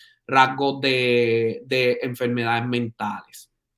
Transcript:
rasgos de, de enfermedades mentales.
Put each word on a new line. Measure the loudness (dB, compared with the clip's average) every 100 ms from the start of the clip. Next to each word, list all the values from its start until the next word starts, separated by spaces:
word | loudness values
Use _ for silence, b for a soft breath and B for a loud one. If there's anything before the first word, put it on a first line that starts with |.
| b b
rasgos | 0 4 4 2 -2 0
de, | 0 0 2 2 2 0 0 -4 -4
de | 0 2 0
enfermedades | -4 -4 -2 -2 0 -2 0
mentales. | -2 -4 -6 -8 -8 -14 -20 -20 _ _